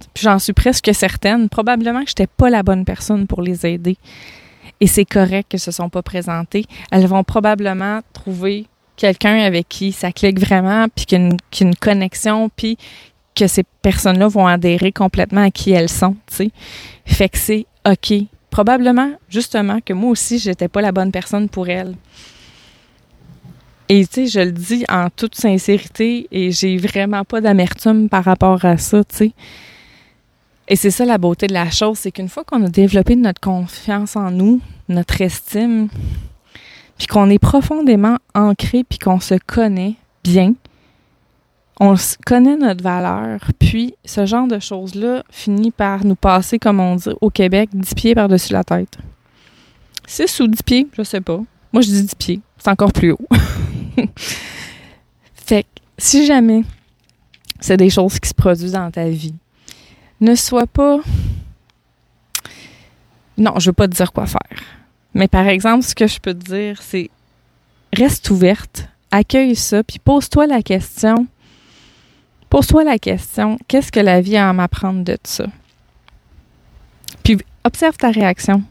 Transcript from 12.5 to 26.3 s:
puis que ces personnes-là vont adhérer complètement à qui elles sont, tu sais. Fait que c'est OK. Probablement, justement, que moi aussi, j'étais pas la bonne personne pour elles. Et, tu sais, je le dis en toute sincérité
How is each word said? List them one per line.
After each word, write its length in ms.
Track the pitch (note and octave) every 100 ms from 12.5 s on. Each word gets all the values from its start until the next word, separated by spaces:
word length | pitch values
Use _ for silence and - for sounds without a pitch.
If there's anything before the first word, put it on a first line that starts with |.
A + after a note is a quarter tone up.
| -
puis 200 | A3 A3+ - - - _ _ -
que 100 | G3
ces 160 | - F3+ _
personnes-là 460 | G3 F#3+ G3+ F#3 G#3+
vont 220 | G3+ F#3
adhérer 420 | F3 F3 F3 F#3
complètement 520 | - F#3+ - F3+ G3
à 80 | G3+
qui 180 | - F#3+
elles 180 | F3+ E3
sont, 280 | - F#3+ G3+ -
tu 80 |
sais. 160 | - G#3 - - - - -
Fait 240 | - - F#3+
que 100 | -
c'est 280 | - G#3+ - _ G3+
OK. 400 | F#3+ - G#3 G#3 _ -
Probablement, 600 | - G#3 B3+ B3 B3 C#4 D4 _
justement, 500 | G3 A#3+ A3 G3+ G#3+
que 120 | -
moi 180 | F#3 A#3+
aussi, 300 | A#3 - A#3
j'étais 260 | G#3 F3+ F3
pas 140 | G3+
la 100 | G#3
bonne 220 | F#3+ F#3+
personne 360 | F#3+ - G3+ G#3
pour 200 | G3+ F3+
elles. 260 | F3+ F#3 F3+ _ - - - - _ _ _ _ _ _ _ - - - - _ _ -
Et, 160 | G3+
tu 100 | F#3
sais, 120 | B3+ B3+
je 140 | G#3+
le 120 | F3+
dis 320 | E3+ F3 A#3+ A#3+
en 220 | F3+ F3
toute 260 | - A3+ -
sincérité 880 | A3 F#3+ - G3+ - - A3+ A#3+ -